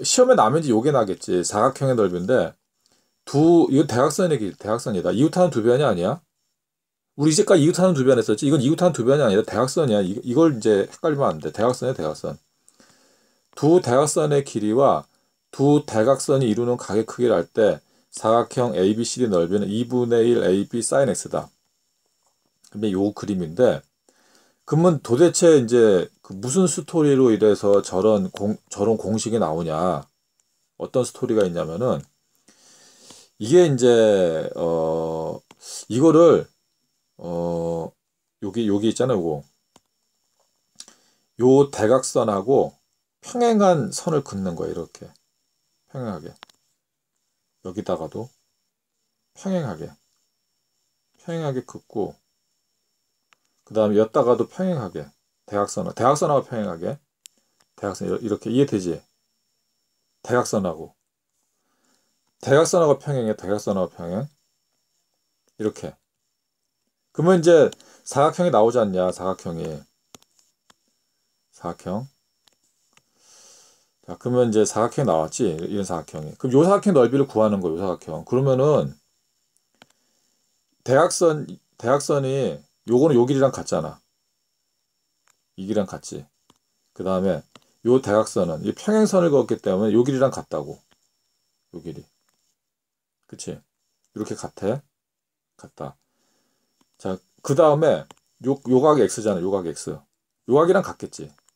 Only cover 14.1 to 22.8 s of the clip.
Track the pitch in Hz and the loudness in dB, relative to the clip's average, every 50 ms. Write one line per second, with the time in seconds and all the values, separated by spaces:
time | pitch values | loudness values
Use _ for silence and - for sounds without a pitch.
14.1 | - 175 151 151 147 139 135 - - 117 104 107 107 127 139 123 90 76 - _ | 0 -2 0 0 0 -2 -2 -4 -6 -6 -4 0 2 2 4 2 2 0 -4 _
15.1 | _ _ _ _ _ _ _ _ - - 135 143 147 147 147 - - 110 110 127 | _ _ _ _ _ _ _ _ -4 0 2 2 2 2 0 -2 -2 0 2 2
16.1 | 139 135 - - 143 135 135 113 107 113 120 120 123 123 - - 98 110 110 - | 2 0 0 -2 0 0 0 0 0 0 -2 -2 -4 -4 -6 -4 -2 -2 -2 -4
17.1 | - - 120 120 107 87 82 - _ - 107 98 80 73 - _ _ _ _ _ | -4 -2 0 0 0 0 -2 -4 _ 0 2 2 0 -2 -8 _ _ _ _ _
18.1 | - - - 110 113 117 117 - - 135 123 120 - 85 92 101 107 113 117 - | -12 -4 0 2 2 2 0 -2 -4 -4 -4 -2 0 0 0 0 0 -2 -4 -6
19.1 | - 123 123 113 98 87 85 85 95 104 101 98 101 113 123 117 127 123 123 117 | -4 -2 -2 0 2 0 0 0 -2 -2 -2 -2 -4 -4 -4 -2 -2 -2 0 0
20.1 | 117 117 113 120 120 110 95 92 92 98 101 - - 117 113 - 147 139 139 113 | 2 2 2 2 2 2 2 2 0 0 -2 -4 -6 -6 -4 -2 0 0 0 0
21.1 | - - - - - 80 76 - _ _ _ _ _ _ _ _ _ _ _ _ | -2 -4 -6 -6 -8 -8 -8 -10 _ _ _ _ _ _ _ _ _ _ _ _
22.1 | _ _ _ _ _ _ _ _ _ _ _ _ - 104 | _ _ _ _ _ _ _ _ _ _ _ _ -8 -6